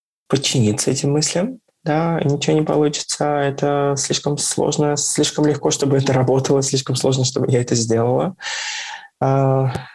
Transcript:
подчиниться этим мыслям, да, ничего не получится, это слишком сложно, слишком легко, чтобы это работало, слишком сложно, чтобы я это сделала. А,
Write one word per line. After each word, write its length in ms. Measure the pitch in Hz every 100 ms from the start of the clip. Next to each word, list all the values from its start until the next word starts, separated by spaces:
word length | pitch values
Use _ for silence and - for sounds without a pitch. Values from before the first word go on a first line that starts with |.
| _ _ _
подчиниться 600 | 135 135 143 107 110 -
этим 220 | 135 147
мыслям, 460 | 143 151 170 202 262 _ _ -
да, 360 | 151 165 165 147
ничего 320 | 143 - 156
не 60 | 156
получится, 600 | 151 151 147 - - 147 147
это 540 | 139 139 143 143 143 139
слишком 400 | - 143 - 147
сложно, 580 | - - 143 147 147 147
слишком 480 | - - 151 - 151
легко, 240 | 143 151
чтобы 280 | 143 139 139
это 140 | 135 131
работало, 480 | 127 131 131 139
слишком 340 | 135 135 - 131
сложно, 280 | 135 131 127
чтобы 260 | - -
я 100 | 123
это 140 | 120 120
сделала. 600 | 113 113 117 131 156 190 - - - - - - - _
А, 520 | 135 135 135 135 135 127 -